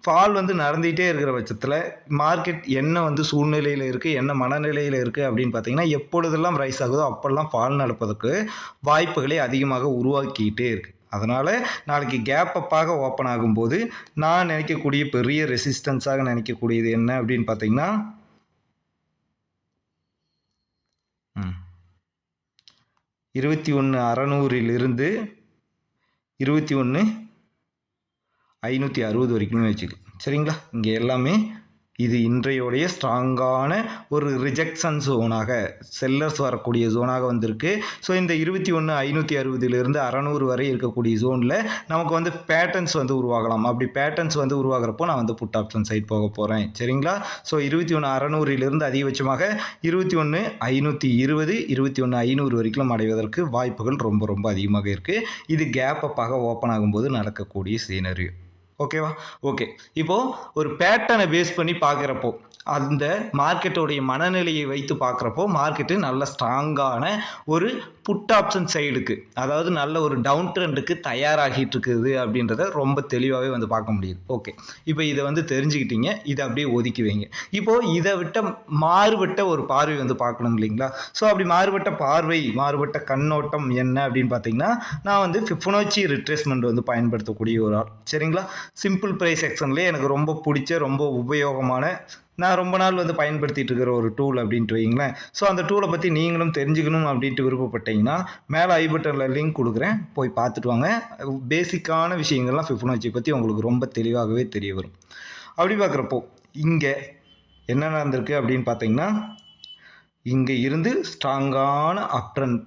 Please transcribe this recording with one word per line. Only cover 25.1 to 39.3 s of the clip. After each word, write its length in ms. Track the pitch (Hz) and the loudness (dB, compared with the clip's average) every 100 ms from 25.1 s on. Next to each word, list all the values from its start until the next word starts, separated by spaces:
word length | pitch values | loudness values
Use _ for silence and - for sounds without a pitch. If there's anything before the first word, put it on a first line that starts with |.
| 220 214 - _ _ _ _ _ _ _ _ _ _ | -2 -6 -14 _ _ _ _ _ _ _ _ _ _
இருபத்தி 340 | 135 151 151 | 0 0 0
ஒண்ணு 280 | 139 127 139 214 214 - _ _ _ _ _ _ _ _ _ _ _ _ _ | 0 0 2 0 0 -10 _ _ _ _ _ _ _ _ _ _ _ _ _
ஐநூத்தி 400 | 113 131 135 135 | -4 -2 -2 -2
அறுபது 300 | 113 110 127 | 0 2 2
வரைக்குமே 320 | 117 104 117 | 2 0 0
வச்சுக்கலாம். 420 | 113 107 90 - - - | 2 0 -4 -12 -20 -10
சரிங்களா? 360 | - 143 151 156 - | -4 -2 -2 -4 -6
இங்க 180 | 117 110 | -4 -2
எல்லாமே 420 | 110 120 127 127 202 214 - - _ _ _ | 0 0 0 2 2 0 -6 -20 _ _ _
இது 180 | 120 120 | 0 2
இன்றையோடைய 680 | 117 123 123 135 123 127 170 | 2 2 0 -2 0 0 0
ஸ்ட்ராங்கான 840 | 175 135 120 127 127 127 127 139 190 226 - - | -2 -2 0 0 0 2 2 0 0 -4 -8 -4
ஒரு 180 | 147 143 131 | -2 0 0
ரிஜெக்ஷன் 600 | 135 131 160 160 170 151 | -2 -2 -2 -2 -2 0
ஜோனாக, 520 | 139 127 113 113 110 123 98 - - | 0 2 2 0 0 -2 -2 -8 -18
செல்லர்ஸ் 480 | - 135 135 156 151 | -6 0 0 0 0
வரக்கூடிய 520 | 139 120 - 120 117 | -2 -2 0 2 2
ஜோனாக 320 | 110 123 127 | 2 2 0
வந்திருக்கு. 500 | 127 120 110 110 151 208 208 - | 0 0 0 -2 -2 -2 -4 -10
So, 160 | - 185 | -2 0
இந்த 180 | 180 | 2
இருபத்தி 380 | 165 160 190 190 | 0 0 -2 0
ஒண்ணு 200 | 165 156 151 | 0 2 0
ஐநூத்தி 380 | 135 151 156 | 0 0 0